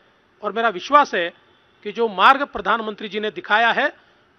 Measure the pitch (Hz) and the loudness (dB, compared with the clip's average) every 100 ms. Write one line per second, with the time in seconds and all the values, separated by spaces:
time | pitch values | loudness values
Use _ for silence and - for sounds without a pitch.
0 | _ _ _ _ 208 202 226 180 - 285 | _ _ _ _ -8 -2 -4 -4 2 4
1 | 277 208 170 - _ _ _ _ 208 190 | 4 0 -4 -6 _ _ _ _ -10 -4
2 | 233 180 214 269 285 226 185 226 220 208 | -4 4 6 6 0 -6 -4 -2 -4 -8
3 | 214 208 214 170 - 214 233 202 285 - | -8 -6 -6 -8 -2 2 2 2 -2 -4
4 | _ _ _ | _ _ _